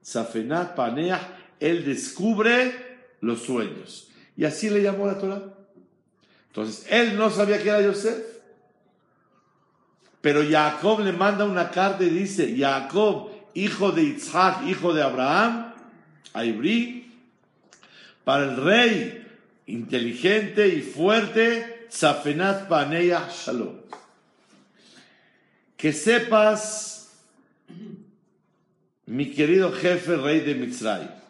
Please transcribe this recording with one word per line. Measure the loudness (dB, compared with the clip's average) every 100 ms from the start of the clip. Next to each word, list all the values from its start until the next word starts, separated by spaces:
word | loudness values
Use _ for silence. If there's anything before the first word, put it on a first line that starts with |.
Tsefenat | -6 -6 -6 -6 -4 -4 -4
Paneah, | -4 -2 -2 -2 -4 -6 -18 -20 _
él | 0 0
descubre | -2 -4 -8 -2 0 2 4 4 2 -4 -16 -20 -20 _
los | -4 -4
sueños. | -2 -4 -4 -8 -16 -20 -20 -20 _ -4
Y |
así | -2 -2 0
le | 2
llamó | 2 0 -2
la | -2
Torah. | -4 -6 -12 -20 -20 -20 _ _ _ _ _ _ _
Entonces, | -8 -8 -8 0
él | 2 2 2
no | 0
sabía | 2 2 2
que | 2
era | 4
Yosef. | 2 2 -2 -4 -10 -16 _ _ _ _ _ _ _ _ _ _ _ _ _ _ _ _ _ _
Pero | 2 4 4
Jacob | 4 2 2 0 2
le | 0
manda | 2 0 2
una | 0 0 -2
carta | 0 0 2
y | 0
dice: | 2 -2 -2 -2 0
Jacob, | 0 0 -2 2 2 0 -8 -18 -14
hijo | -4 -4 0 0
de | 2
Isaac, | 0 0 -4 2 2 2 -4
hijo | -2 0
de | 2
Abraham, | 0 0 2 2 2 -2 -8 -16 -20 -20 _ _ -14
a | -4
Ivri, | -2 0 0 0 -2 -8 -18 -20 _ _ _ _ _ _ -20 -20 -20 _
para | 0 2
el | 2 0
rey | 4 6 6 2 -2 -10 -18 -20 _ _ -12
inteligente | -10 -4 -4 -4 0 2 2 0 2 2
y | 2
fuerte, | -6 0 4 4 2 2 2 0 -6 -14 -14
Tsefenat | 0 0 2 -2 0 0 -2 0
Paneah | 0 2 2 2 2 -4
Shalom. | -10 -6 -6 -6 -10 -18 -20 -20 _ _ _ _ _ _ _ _ -20 _ _ _ _ _ _ _ -2
Que | -2
sepas, | 0 2 2 4 6 6 2 -4 -10 -10 -14 -20 _ _ _ _ _ _ -18 -16 -18 -20 _ _ _ _ _ _ _ _ _
mi | -10 -6 -4
querido | 0 2 2 2
jefe | 0 0 0 0 -2
rey | 2 0
de | 0 -4
Mitzrayim | -6 -6 -4 -4 -8 -18